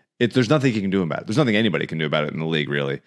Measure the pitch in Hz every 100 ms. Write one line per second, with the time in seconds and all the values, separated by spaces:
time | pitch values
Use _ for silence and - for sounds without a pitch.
0 | _ - 120 131 113 151 135 110 98 95
1 | 87 - - 110 131 104 113 76 - 80
2 | 78 76 73 76 80 80 71 71 69 71